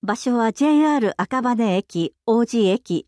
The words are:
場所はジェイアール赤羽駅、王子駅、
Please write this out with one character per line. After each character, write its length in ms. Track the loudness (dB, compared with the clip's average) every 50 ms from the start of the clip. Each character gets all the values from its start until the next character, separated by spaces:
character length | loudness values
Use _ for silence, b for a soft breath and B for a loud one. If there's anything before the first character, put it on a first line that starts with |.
| -4
場 140 | -6 -6
所 200 | -4 -2 -2 0
は 160 | 0 0 0 0
ジ 140 | 0 2
ェ 120 | 2 4 4
イ 40 | 4
ア 120 | 2 2
ー 40 | 0
ル 200 | 0 -2 -2 -2
赤 220 | -6 -4 -2 -2 0
羽 340 | 0 0 0 0 0 0
駅、 380 | -2 -2 _ -4 -4 -4 -4 _ _ _
王 180 | 0 2 2 2
子 220 | 0 0 0 2
駅、 400 | 2 2 0 _ -4 -6 -6 -6